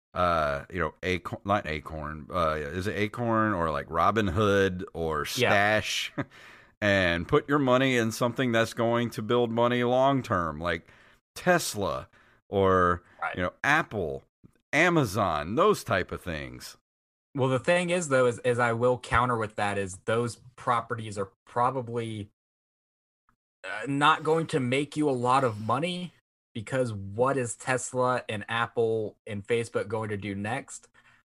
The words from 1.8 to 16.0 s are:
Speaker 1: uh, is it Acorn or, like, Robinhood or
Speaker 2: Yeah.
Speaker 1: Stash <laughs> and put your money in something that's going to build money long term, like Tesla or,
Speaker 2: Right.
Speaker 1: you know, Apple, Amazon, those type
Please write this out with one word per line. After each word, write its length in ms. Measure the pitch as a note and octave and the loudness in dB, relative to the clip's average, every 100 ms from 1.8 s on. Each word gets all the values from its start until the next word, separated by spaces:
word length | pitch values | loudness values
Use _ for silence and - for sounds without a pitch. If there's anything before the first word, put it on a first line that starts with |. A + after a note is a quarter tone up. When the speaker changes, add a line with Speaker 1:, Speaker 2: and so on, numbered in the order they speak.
| - D#2+ D2 D2+ C#2+ | -6 -10 -8 -10 -6
Speaker 1:
uh, 220 | F2 E2 D#2 | -2 0 0
is 280 | D2 F2 F#2 | -4 -4 -4
it 80 | F2 | -2
Acorn 580 | G#2 A#2+ A#2+ A2+ A2 | -4 -2 0 2 2
or, 160 | F#2+ E2 | 2 0
like, 180 | D2 C#2 | -2 -2
Robinhood 960 | D#2+ F2 G#2 G2+ F2 G#2 G2 G2 F2+ F#2 | 2 4 4 2 2 4 4 2 0 -8
or 280 | E2+ D#2+ D#2 D2+ - | -6 -2 -2 -2 0
Speaker 2:
Yeah. 140 | A#2 | 2
Speaker 1:
Stash 600 | G2+ G#2 G#2+ - - - - C#3+ - - | 4 4 2 0 -4 -4 -8 -10 -12 -20
<laughs> 340 | - - - | -20 -20 -2
and 480 | G#2 G2 F2+ E2+ F2 | 2 4 4 0 2
put 200 | D3 D3+ | 0 2
your 120 | D3 | 2
money 360 | C3+ B2 C3+ B2 | 4 4 4 2
in 140 | A2+ | 2
something 400 | A2 B2 A#2 B2+ | 0 -2 0 2
that's 240 | A2+ A2+ | 2 2
going 360 | - A#2 A#2 A#2+ | 0 0 2 0
to 120 | A#2+ | -4
build 280 | G#2+ A#2+ A#2+ | 0 2 2
money 320 | A2+ A#2+ B2 | 2 2 2
long 380 | A#2+ B2+ C3+ C#3 | 2 4 4 2
term, 380 | A#2+ G2 E2 D2+ | 0 0 0 -4
like 280 | E2+ E2+ - - - _ _ - | -2 -4 -6 -20 -20 _ _ -4
Tesla 720 | - F3 - G#2+ F#2 C2+ - _ _ _ - | 2 2 0 -4 -2 -4 -8 _ _ _ -4
or, 540 | G2+ F#2+ F#2+ F2+ F2 - - | 2 4 6 4 2 -4 -10
Speaker 2:
Right. 140 | - - | -8 -4
Speaker 1:
you 60 | |
know, 100 | F2+ - | -4 -2
Apple, 640 | C3 D3+ - A2 E2 C2+ - _ - _ _ | 0 0 0 -4 -6 -6 -12 _ -20 _ _
Amazon, 800 | C#3 F3+ E3+ B2 G2 F#2+ D2+ D#2 | 0 4 4 2 0 0 0 -2
those 300 | A#2 G3+ G3+ | 0 2 2
type 260 | - G2 | 0 -2